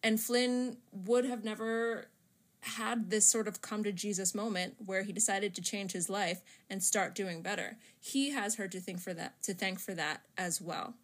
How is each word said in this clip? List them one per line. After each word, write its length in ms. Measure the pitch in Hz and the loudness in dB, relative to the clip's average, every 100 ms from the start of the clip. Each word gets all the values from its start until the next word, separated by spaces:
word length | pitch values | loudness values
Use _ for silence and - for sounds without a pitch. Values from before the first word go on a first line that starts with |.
And 160 | 226 220 | 4 4
Flynn 580 | 226 240 247 247 254 - _ | 4 4 4 4 0 -4 _
would 340 | 196 185 247 254 | -8 2 4 4
have 180 | 240 | -2
never 640 | 214 214 226 226 233 220 - _ _ _ _ _ | -4 -4 -2 0 0 -2 -8 _ _ _ _ _
had 460 | - - 220 240 185 | -8 -2 0 0 2
this 180 | 214 208 | 6 8
sort 200 | 233 214 | 6 0
of 140 | - | -6
come 220 | - 214 | -6 -2
to 80 | 208 | -2
Jesus 440 | 180 208 185 185 208 | -2 -2 0 0 0
moment 400 | 220 185 180 - 196 | -2 0 -2 -6 -2
where 160 | 190 | -2
he 80 | 208 | -2
decided 440 | 175 - 196 202 185 | 0 2 2 0 -2
to 60 | |
change 320 | 175 202 196 | -4 -4 -4
his 160 | 185 170 | -4 -2
life 320 | 190 180 180 - - _ | 0 0 -2 -8 -20 _
and 140 | 196 | 0
start 320 | 185 208 190 175 | 2 2 0 -2
doing 260 | 190 165 | -4 -4
better. 360 | 175 202 - 220 - _ | -4 -4 -4 -10 -20 _
He 320 | - 277 277 | -2 0 0
has 240 | 277 208 214 | 0 -2 -2
her 120 | 190 | -4
to 120 | 185 | -6
think 200 | 180 180 | -6 -6
for 140 | 185 165 | -6 -6
that, 260 | - - | -8 -6
to 100 | - | -6
thank 260 | 185 196 185 | 0 0 -2
for 160 | - 175 | -6 -2
that 260 | 151 151 _ - | -2 -2 _ -4
as 240 | 180 170 | -2 -2
well. 320 | 170 156 - - | -2 -4 -6 -10